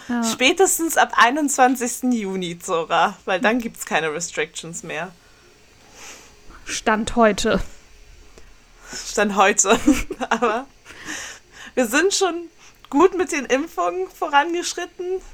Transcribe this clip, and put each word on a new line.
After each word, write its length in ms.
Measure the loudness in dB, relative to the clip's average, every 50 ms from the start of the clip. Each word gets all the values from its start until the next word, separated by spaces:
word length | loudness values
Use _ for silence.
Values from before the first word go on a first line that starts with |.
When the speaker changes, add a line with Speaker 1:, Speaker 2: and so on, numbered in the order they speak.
| -8 -6
Speaker 1:
ja. 160 | -4 -2 -2
Speaker 2:
spätestens 720 | -2 0 2 2 2 4 4 4 2 2 0 -2 -2 2
ab 160 | 2 2 2 4
einundzwanzigsten 920 | 4 4 4 4 2 0 0 2 4 4 4 4 2 -2 -6 -4 -2 -2 0
Juni, 480 | 0 0 -2 -4 -4 -4 -4 -6 -8 -8
Zora, 580 | -6 -4 -2 -2 -2 0 2 2 2 2 0 -4 -6
weil 160 | -4 -2 0
dann 200 | 2 2 0 0
gibt's 260 | -2 -6 -10 -10 -8
keine 260 | -2 -2 -2 0 -2
Restrictions 720 | -4 -6 -8 -8 -4 -6 -6 -6 -6 -14 -14 -12 -14 -12
mehr. 300 | -12 -10 -10 -10 -10 -10 -14 _ _ -20 -20 _ -20 -20 _ _ _ _ _ _ -20 -20 -20 -20 -20 -20 -20 -20 -20 -20 -20 -20 -20 -20 -20 -18 -12
Speaker 1:
Stand 520 | -10 -8 -4 0 0 0 0 0 -2 2
heute. 440 | 4 4 4 4 2 0 0 0 0 -2 -6 -10 -18 -20 -20 -20 -20 -20 -20 -20 -20 -20 -20 -20 -20 -20 -20 -20 -20 _ _ -20 -20 -20 -16 -14
Speaker 2:
Stand 420 | -12 -10 -6 -2 0 0 0 4
heute. 420 | 4 4 4 4 2 2 2 2 4 4 2 2 2 0
<laughs> 260 | -6 -8 -8 -4 -2
Aber 360 | -2 0 0 0 -2 -2 -6 -10 -18 _ -20 -20 -20 -18 -14 -12 -12 -12 -12 -14 -16 -18 _ _ -20 -20 -16 -6 -2
wir 120 | 0 0
sind 260 | 2 2 2 2 2 2
schon 340 | 2 0 0 -2 -4 -10 -12 _ -20 -20 -20 -20 _ -10 0
gut 260 | 4 6 6 6 4
mit 160 | 2 -2 -2
den 120 | -2 -4 -2
Impfungen 640 | 0 0 0 -2 -4 -4 -2 -2 -2 -2 -4 -6 -6
vorangeschritten. 1080 | -6 -6 -4 2 2 2 2 2 -2 -4 -4 -6 -6 -8 -8 -10 -10 -10 -8 -6 -6 -6 -8 -12